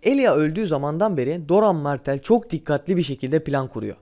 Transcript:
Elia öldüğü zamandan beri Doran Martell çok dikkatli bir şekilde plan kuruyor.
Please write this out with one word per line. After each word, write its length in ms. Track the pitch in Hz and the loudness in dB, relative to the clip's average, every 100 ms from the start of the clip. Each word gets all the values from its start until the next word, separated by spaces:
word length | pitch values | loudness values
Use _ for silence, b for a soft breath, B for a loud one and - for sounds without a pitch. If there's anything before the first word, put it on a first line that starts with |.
Elia 320 | 226 277 240 151 | 0 4 4 4
öldüğü 320 | 156 170 202 | 2 0 -2
zamandan 500 | 143 143 160 214 156 | -2 -2 -2 0 0
beri 320 | 123 170 147 | -2 -4 0
Doran 260 | 196 214 160 | 2 4 2
Martell 440 | 143 139 - 139 | -2 -4 -4 -4
çok 320 | - 233 - | 2 2 2
dikkatli 460 | 156 - 147 175 180 | -8 -2 -4 0 -2
bir 60 | |
şekilde 400 | 139 131 131 156 | -2 -6 -2 -2
plan 240 | 156 139 131 | 0 -4 -4
kuruyor. 280 | 113 107 - | -8 -10 -12